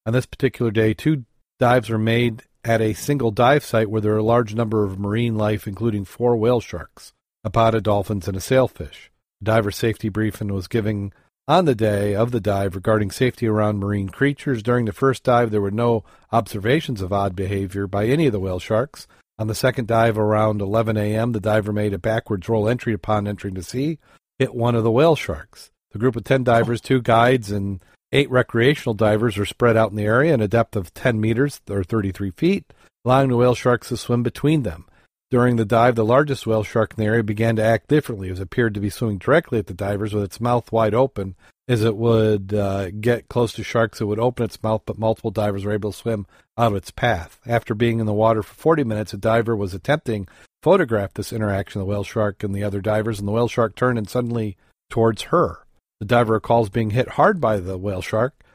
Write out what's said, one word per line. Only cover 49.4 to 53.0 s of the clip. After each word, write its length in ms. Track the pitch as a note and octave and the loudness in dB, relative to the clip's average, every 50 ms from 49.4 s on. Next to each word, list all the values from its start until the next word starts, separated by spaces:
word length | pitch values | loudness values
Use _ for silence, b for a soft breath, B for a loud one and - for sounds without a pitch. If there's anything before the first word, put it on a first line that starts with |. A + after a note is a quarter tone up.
| A#2 G#2+ A#2 | 2 0 -2
was 180 | G#2 G2+ F#2+ F2 | -2 -2 -6 -6
attempting 520 | F#2+ - - C#3+ D#3 - - A2+ G#2 G2 | -8 -2 -2 -2 -2 0 -4 -6 -6 -6
to 60 | - b b b b _ _ - | -10 b b b b _ _ 2
photograph 500 | D3+ F#3 G3 F3 B2 A2+ G#2+ G2 F#2+ - | 4 4 4 4 2 0 -2 -2 -4 -6
this 180 | - G2+ - | -8 -10 -8
interaction 480 | - A2+ G#2+ G#2 G2 F#2+ G2 - - G#2 | -6 -4 -2 -2 -2 -2 -4 -6 -6 -8
of 80 | F#2+ F#2+ | -6 -4
the 40 | |
whale 120 | G#2 G#2 G2+ | -4 -4 -6
shark 400 | - - A#2 G#2+ G#2 G2 _ - | -6 -4 -2 -2 -2 -2 _ -6
and 100 | G#2 G2 | -6 -4
the 120 | G2 G#2 | -4 -4
other 160 | G#2 G2 G2+ | -4 -4 -4
divers, 380 | F#2+ G#2+ G#2 G#2+ | -2 0 0 0